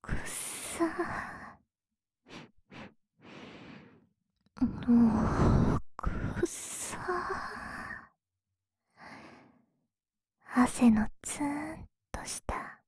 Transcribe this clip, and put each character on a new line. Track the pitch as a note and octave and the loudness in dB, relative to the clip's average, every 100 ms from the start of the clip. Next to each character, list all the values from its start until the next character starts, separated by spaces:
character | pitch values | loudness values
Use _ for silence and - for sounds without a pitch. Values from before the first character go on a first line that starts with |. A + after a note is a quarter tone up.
く | - | -4
っ | - - | -4 -4
さ | - - - - - E4 - F4 - - - - - _ _ _ _ _ _ _ - - _ _ - - _ _ _ - - - - - - - - _ _ _ _ _ - | -8 -8 -8 -10 -4 -4 -2 -6 -6 -8 -12 -16 -20 _ _ _ _ _ _ _ -20 -20 _ _ -18 -18 _ _ _ -20 -20 -18 -18 -18 -20 -20 -20 _ _ _ _ _ 0
ー。 | B3 - - | 0 0 6
も | A#3+ A#3 A3 A3 - - - - - | 8 8 6 2 4 6 6 6 2
う、 | - - | -2 -4
く | - - - - | -2 -2 -4 -2
っ | E4+ | -4
さ | - - - - - | -4 -10 -8 -8 -8
ー。 | - F4+ - G4 - - - - - - - _ _ _ _ _ _ _ _ _ - - - - - _ _ _ _ _ _ _ _ _ - - | -4 -4 -4 -6 -6 -10 -10 -10 -10 -12 -16 _ _ _ _ _ _ _ _ _ -20 -20 -20 -20 -20 _ _ _ _ _ _ _ _ _ -4 2
汗 | B3 - A#3+ | 2 6 6
の | G#3+ G#3+ - | 8 2 -4
ツ | - - | -10 -4
ー | D4 D4 D#4 D#4+ | -4 -4 -8 -10
ン | - _ _ | -16 _ _
と | - | -10
し | - - | -8 -8
た | - - - - | -6 -8 -8 -18